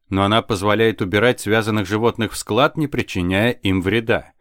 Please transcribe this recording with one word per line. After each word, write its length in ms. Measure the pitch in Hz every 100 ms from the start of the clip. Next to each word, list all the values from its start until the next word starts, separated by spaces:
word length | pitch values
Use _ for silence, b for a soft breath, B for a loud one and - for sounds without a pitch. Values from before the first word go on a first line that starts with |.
| -
но 140 | 95
она 180 | 98 110
позволяет 640 | - 98 104 104 113 -
убирать 360 | 98 104 120 120
связанных 480 | 101 110 107 107 92
животных 440 | 107 117 107 107
в 40 | -
склад, 400 | - 107 156 -
не 120 | 143
причиняя 640 | 127 - 95 90 95 117
им 320 | 120 101 95
вреда. 480 | 90 110 113 95 - _